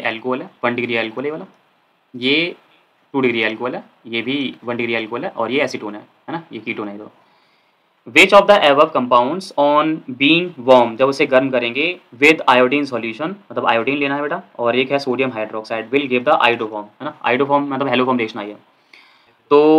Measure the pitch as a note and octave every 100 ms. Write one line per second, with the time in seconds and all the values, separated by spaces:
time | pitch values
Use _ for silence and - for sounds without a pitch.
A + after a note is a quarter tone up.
0 | A#2+ A2+ B2+ B2+ F#3 - A#2+ A#2+ A#2+ A#2
1 | A2+ A2+ C#3+ D#3+ F#3+ _ _ _ _ _
2 | _ B2 B2 D3 F3 - _ _ _ _
3 | _ C#3 B2+ A#2 A2 A2 B2 F3 - _
4 | - A#2 A2+ C#3+ B2+ - A2 A#2+ A#2 A2+
5 | G#2+ A#2+ F#3 - A2+ C3 C3 A#2 G#2+ G#2
6 | - _ - E3 E3 A2+ A2+ A2 G#2 G#2
7 | G#2+ _ _ _ _ _ _ _ _ _
8 | - C3+ G3 G3+ G3+ G3+ D3 C#3 D#3+ C#3
9 | B2 B2 B2 F3+ - - C#3+ D3 D#3 D#3
10 | - A#2+ C#3+ E3 F3+ D3+ A#2+ B2+ A#2 A2
11 | C3+ C#3 C#3+ B2+ C3+ B2+ A#2+ B2+ E3 F3+
12 | _ A#2 C#3+ D#3 - B2+ B2+ C#3+ C#3 A#2+
13 | A2+ A2+ D#3+ G3+ - B2+ - A#2 A2+ C#3+
14 | C#3 C#3+ D3 F3 - - A#2 A#2+ B2+ C#3
15 | C3 A#2+ C3 A2+ G#2+ A2 G#2+ A2+ A2 C#3
16 | C#3 B2 B2+ - A#2+ A#2 A2 G#2+ G#2 -
17 | C#3+ - A#2+ B2+ C#3 C#3+ C#3+ C3+ C#3 B2
18 | B2+ B2 A2 A2+ G#2 G#2 _ _ _ _
19 | _ _ _ _ - D3 D3+